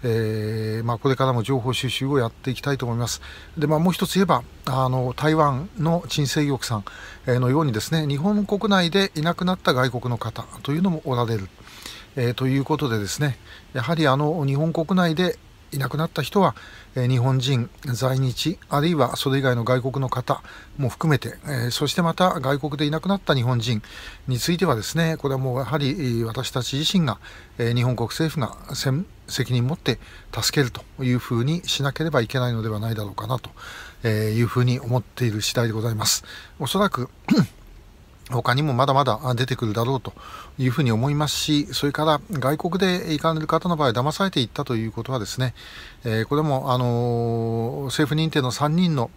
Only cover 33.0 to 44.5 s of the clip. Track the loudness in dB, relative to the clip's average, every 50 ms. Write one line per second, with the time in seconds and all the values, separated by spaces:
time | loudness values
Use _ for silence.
33 | -6 -8 -8 -8 -4 -2 -4 -4 -4 -8 -16 -16 -16 -16 -16 -16 -16 -18 -16 -4
34 | -2 0 0 2 0 0 2 2 2 2 4 2 4 4 2 0 0 0 0 0
35 | -2 -4 -6 -2 -2 0 0 -2 -4 -2 0 0 0 0 0 -2 -2 -2 -2 -2
36 | 0 0 0 -2 -4 -10 -18 -18 -18 -20 -10 -8 -6 -2 2 2 2 2 2 -2
37 | -6 -6 -10 -14 0 2 4 4 4 2 0 -18 -20 -20 -20 -20 -20 -20 -20 -20
38 | -20 -20 -20 -20 -12 -4 -4 -2 0 2 2 2 2 0 2 2 2 4 4 4
39 | 4 2 0 0 -2 -4 -2 0 0 -2 -2 -2 -2 -2 0 0 0 0 -2 -4
40 | -6 -10 -14 -14 -18 -18 -16 -16 -18 -16 -6 -2 0 0 2 2 2 2 2 2
41 | 2 2 2 0 0 0 -2 -2 0 2 2 2 0 -2 -4 -2 -2 -2 0 2
42 | 2 2 2 2 0 -4 -4 -2 0 0 0 0 -2 -2 0 0 2 2 0 0
43 | -2 -2 -4 0 0 0 0 0 0 0 0 0 2 0 0 2 2 2 2 2
44 | 0 0 0 0 -2 0 2 0 -2 0